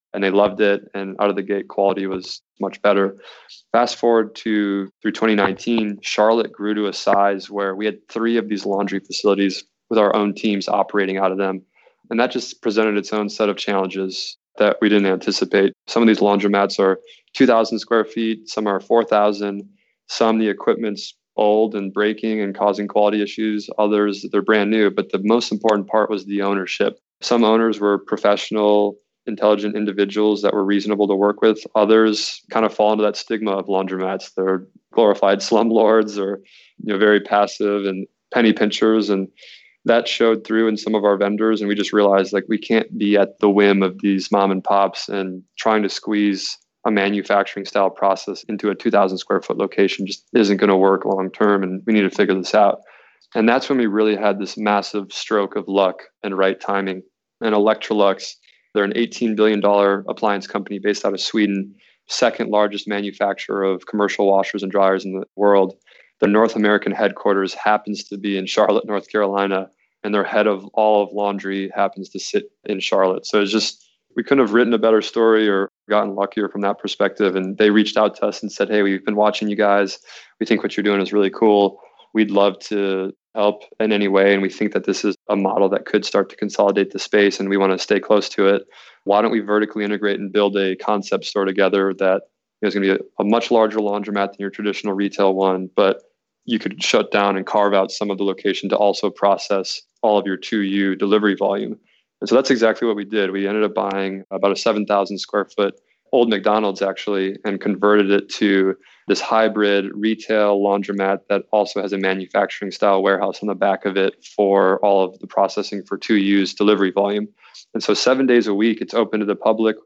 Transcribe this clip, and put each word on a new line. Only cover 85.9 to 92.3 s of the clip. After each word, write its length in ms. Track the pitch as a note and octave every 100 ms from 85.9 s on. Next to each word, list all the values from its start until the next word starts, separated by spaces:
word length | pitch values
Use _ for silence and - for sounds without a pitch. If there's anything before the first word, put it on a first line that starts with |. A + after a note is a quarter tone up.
| G#2
start 240 | - G#2 F#2+
to 80 | -
consolidate 540 | G#2+ - G2+ G2 F#2+
the 80 | F#2+
space, 420 | - G#2+ G2+ -
and 80 | G2
we 80 | G2
wanna 220 | G2 F#2
stay 200 | - G2+
close 300 | - G#2+ -
to 160 | - G2
it. 160 | G2+ - - - _
Why 180 | - G2+
don't 100 | A2+
we 80 | A2+
vertically 420 | G2+ G#2 G#2+ G#2+
integrate 380 | G#2 G#2 G#2 G2+
and 100 | G2+
build 240 | G#2 G2+ G2
a 200 | F#2+ F#2
concept 480 | - G#2 G2 F#2+
store 220 | - G#2 G2
together 480 | G2 F#2+ G2 G2
that 300 | F#2+ F#2+ F#2+ -